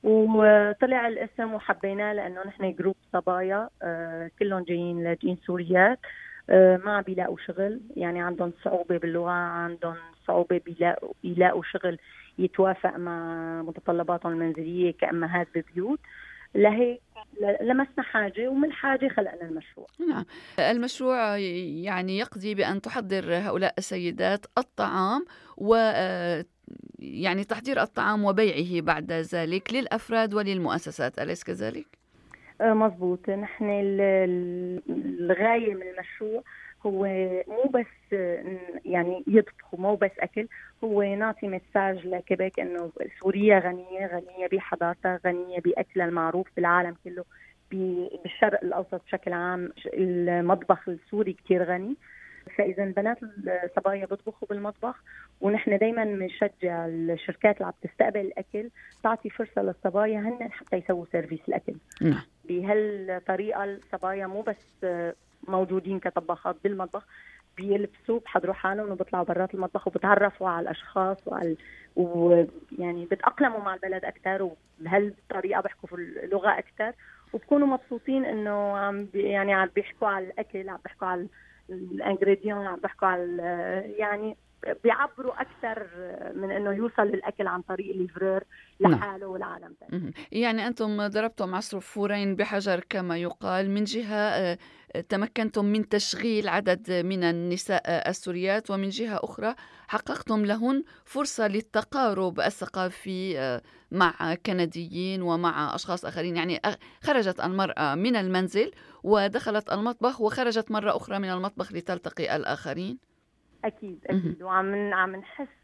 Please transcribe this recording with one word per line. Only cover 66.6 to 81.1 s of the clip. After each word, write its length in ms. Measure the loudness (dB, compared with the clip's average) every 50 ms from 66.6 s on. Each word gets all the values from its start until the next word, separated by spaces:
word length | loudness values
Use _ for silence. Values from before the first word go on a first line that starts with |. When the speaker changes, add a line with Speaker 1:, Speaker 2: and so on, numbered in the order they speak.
| -2
Speaker 1:
بالمطبخ، 420 | -2 -2 -2 -6 -6 -6 -10 -10 _ -20 -20 -20 -20 -20 -20 _ _ _ -10
بيلبسوا، 640 | -2 0 0 0 0 -4 _ _ _ -2 -2 -2
بحضروا 340 | -2 -2 -2 -2 0 0 -4
حالهم 380 | -2 -2 -2 -2 -2 -4 -6
وبيطلعوا 340 | -4 -6 -4 -2 -2 -2 0
برات 280 | 0 0 0 0 -2 -2
المطبخ 340 | -4 -4 -2 _ -4 -4 -2
وبتعرفوا 600 | -4 0 4 6 6 6 6 2 0 -2 -2 -2
على 140 | -2 -2 -2
الأشخاص 540 | -4 -6 -8 -12 -4 0 0 0 0 0 -4 _
وعلى، 320 | -6 -4 -2 -2 -2 -4 -4 -8 -20 -20 -20 -20 -8 _
ويعني 1080 | 0 0 2 2 4 8 8 10 8 8 4 0 -14 -18 _ -10 -6 -6 -4 -4 -6 -2
بتأقلموا 540 | -4 -4 2 2 0 2 4 2 2 2 0
مع 140 | -4 -4 -6
البلد 320 | -4 -4 -6 -6 -4 -6
أكتر، 500 | -8 -10 -6 _ -2 -2 0 -2 -4 -6 _ _ _ _ _
وبهالطريقة 800 | -4 2 4 4 4 2 -4 _ _ _ -8 -6 -4 -2 -2 -2
بيحكوا 280 | -2 -4 -8 _ -16 -14
في 60 | -10
اللغة 640 | -10 -10 -10 -10 -12 -6 -2 -2 0 2 2 2 2
أكتر، 320 | -2 -10 _ -6 -4 -4 -4 _ -20 -20 -20 -20 _ _ -10
وبكونوا 340 | -10 0 2 4 4 4 4
مبسوطين 580 | 2 0 -4 _ -10 -8 _ 0 0 0 0
إنه 520 | 0 -2 -2 -2 -2 -2 -2 -2 -2 -2 -2
عم 280 | -2 -2 -4 -4 -8
بي-، 160 | -6 -2 -2
يعني 320 | 0 2 2 2 2 2 4
عم 160 | 2 2 2 0
بيحكوا 320 | -2 -4 -4 -6 _ 0 0
على 180 | 0 0 -4
الأكل، 440 | -8 -8 -8 -8 -8 -8 -10 -10 -8
عم 100 | -12 -12 _
بيحكوا 240 | -16 -10 _ -4
على 200 | -4